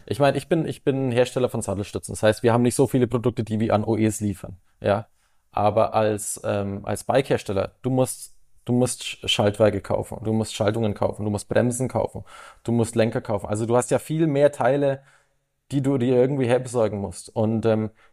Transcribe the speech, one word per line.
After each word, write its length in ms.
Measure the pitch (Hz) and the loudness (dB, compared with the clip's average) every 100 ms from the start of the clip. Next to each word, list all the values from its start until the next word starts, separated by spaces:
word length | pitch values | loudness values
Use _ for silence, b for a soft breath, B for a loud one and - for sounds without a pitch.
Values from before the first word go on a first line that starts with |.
| - | -6
ich 140 | 104 | 0
mein, 160 | 139 135 | 0 0
ich 140 | - | -2
bin, 160 | 165 165 | -2 -2
ich 180 | - | -2
bin 280 | 147 135 131 | -2 0 0
Hersteller 380 | 117 123 131 123 | 2 0 0 -2
von 120 | 117 | -2
Sattelstützen, 520 | 98 98 104 98 - | -4 -6 -6 -8 -10
das 100 | 104 | 2
heißt, 200 | 107 - | 2 4
wir 100 | 117 | 2
haben 100 | 120 | 4
nicht 120 | 120 - | 4 4
so 120 | 131 | 2
viele 200 | 131 123 | 2 2
Produkte, 360 | 123 120 120 | 0 0 -2
die 160 | 107 110 | -2 -2
wir 140 | 113 104 | 2 2
an 80 | |
O 140 | 107 107 | 2 2
Es 240 | 110 - | 0 0
liefern, 360 | 104 95 - 95 _ _ | -4 -4 -10 -16 _ _
ja. 260 | 104 101 - _ _ _ _ | 0 0 -2 _ _ _ _
Aber 420 | - 104 107 104 110 | -2 0 2 2 2
als, 460 | 107 104 - - 107 | 0 -2 -6 -6 -4
ähm, 400 | 101 98 98 107 | -4 -4 -6 -6
als 180 | 101 - | -6 2
Bike-Hersteller, 680 | 127 - 123 - 95 - _ | 2 4 -2 0 -2 -2 _
du 80 | 127 | -2
musst, 460 | 131 127 - - - - - - | 0 0 -4 -16 -20 -20 -12 -2
du 80 | |
musst 300 | 123 123 - | 2 2 -2
Sch-, 240 | - - - | -10 -8 -4
Schaltwerke 540 | - 104 101 107 98 | 2 2 4 2 2
kaufen, 380 | - - 110 - | -2 -4 -4 -8
du 100 | 110 | -2
musst 220 | 110 110 - | -2 -2 -2
Schaltungen 380 | 104 117 110 98 | -2 0 -2 -2
kaufen, 300 | - 104 104 | -4 -2 -4
du 60 | |
musst 180 | 101 - | -4 -2
Bremsen 380 | 107 120 120 127 | 0 0 0 -4
kaufen, 340 | - - - B B B B | -2 -4 -8 B B B B
du 80 | - | -2
musst 240 | 117 110 113 | 0 2 2
Lenker 260 | 113 123 | 0 0
kaufen. 260 | - 104 - | -4 -4 -4
Also 180 | 107 113 | -4 2
du 120 | 120 | 0
hast 140 | - | 2
ja 80 | 135 | -2
viel 280 | - 160 165 | -2 0 0
mehr 240 | 139 147 | 4 2
Teile, 520 | - 120 143 139 135 b b b b _ _ _ | 4 0 2 0 -2 b b b b _ _ _
die 100 | 139 | -2
du 160 | 135 139 | 0 2
dir 180 | 123 123 | 2 4
irgendwie 320 | 127 143 120 | 2 2 0
herbesorgen 520 | 123 120 120 107 104 | 0 0 0 0 -2
musst. 300 | 95 - - 117 | -8 -10 -8 -2
Und, 300 | 110 113 113 | 0 0 2
ähm, 240 | 107 110 b b | 0 -2 b b